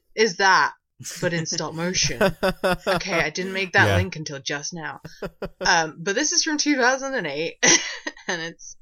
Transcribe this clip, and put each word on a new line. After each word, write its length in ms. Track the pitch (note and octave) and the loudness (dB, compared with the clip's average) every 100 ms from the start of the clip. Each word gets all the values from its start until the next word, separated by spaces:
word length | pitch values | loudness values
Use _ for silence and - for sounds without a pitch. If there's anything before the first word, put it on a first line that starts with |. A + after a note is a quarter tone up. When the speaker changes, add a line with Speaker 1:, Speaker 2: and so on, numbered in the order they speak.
| _ | _
Speaker 1:
is 220 | - A3 E3+ | 0 0 4
that, 360 | G3 F3 C3+ - _ - B2 - | 6 6 4 -2 _ -18 -14 -4
but 120 | F3+ | -2
in 140 | E3+ D#3+ | -2 -4
stop 260 | E3+ D#3 | -4 -6
motion. 460 | D#3+ F3 F#3 - C3 | -4 -4 0 0 2
Speaker 2:
<laughs> 220 | F#3+ F3 F#3+ F#3 F#3+ F3 - | 0 2 -2 0 0 0 0
Speaker 1:
Okay, 280 | E3+ F3+ E3+ | -2 0 0
I 100 | D3+ | 0
didn't 220 | E3+ F#3 | -2 -6
make 200 | F#3+ F#3+ | -4 0
that 120 | G3+ F3+ | 4 6
Speaker 2:
Yeah. 80 | C3+ | 4
Speaker 1:
link 200 | F#3 D#3+ | 0 -4
until 240 | D3+ C#3 | -10 -8
just 320 | - D3 D3+ | -6 -6 -8
now. 260 | E3+ D3 C3+ - - | -10 -10 -10 -14 -12
Speaker 2:
<laughs> 380 | G3 - F#3 - | -12 -10 -12 -4
Speaker 1:
Um, 360 | F#3 F3 D#3+ D#3 | 2 2 2 -4
but 140 | E3 | -4
this 180 | G3+ D4 | -2 0
is 100 | F4 | 0
from 160 | D#4+ D4+ | -2 0
two 180 | D4 C#4 | 0 2
thousand 380 | A#3+ C4 C4+ | 2 2 -2
and 120 | C4 E3 | -4 -4
eight, 300 | C#3+ D#3+ - | -4 -6 0
<laughs> 680 | - - - - - - - | 2 2 0 -10 -12 -12 -8
and 120 | F3 | -6
it's, 340 | E3 E3 - - | -6 -10 -18 -6